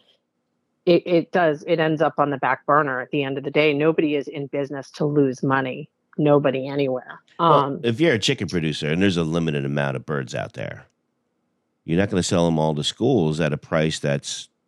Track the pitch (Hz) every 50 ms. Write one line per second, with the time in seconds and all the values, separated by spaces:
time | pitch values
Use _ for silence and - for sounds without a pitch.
0 | _ _ _ _ _ _ _ _ _ _ _ _ _ _ _ _ - 180 175 165
1 | - 180 180 170 151 - - 190 175 160 147 143 - - 170 165 160 160 160 151
2 | 160 147 - - 147 143 143 127 - 127 131 - - - 143 147 151 143 131 123
3 | 127 - - 147 139 135 139 139 131 143 139 151 151 156 143 143 147 160 160 160
4 | 165 147 147 143 131 - - 147 143 131 - 143 143 139 147 139 131 - - -
5 | 156 147 147 147 139 135 123 - - 139 135 135 131 131 127 131 156 - _ _
6 | _ _ _ - 151 147 147 147 147 143 127 135 131 139 139 143 143 131 127 127
7 | - - - - _ _ _ - 170 165 151 143 139 139 139 - - 120 117 113
8 | 160 170 131 107 - - 139 - 104 78 90 87 80 80 73 - 82 73 78 87
9 | 95 101 90 85 82 78 80 85 82 80 73 71 69 69 69 73 71 69 65 64
10 | 60 - 78 71 65 60 - 64 50 - - - 52 - - - - _ _ _
11 | _ _ _ _ _ _ _ _ _ _ _ _ _ _ _ _ - - 80 87
12 | 98 101 110 92 85 - - 87 85 85 82 80 78 80 76 73 73 - - -
13 | 107 127 143 110 82 78 78 76 85 73 71 - - - 85 80 78 80 80 -
14 | - 71 71 71 - - - - - - _ _ _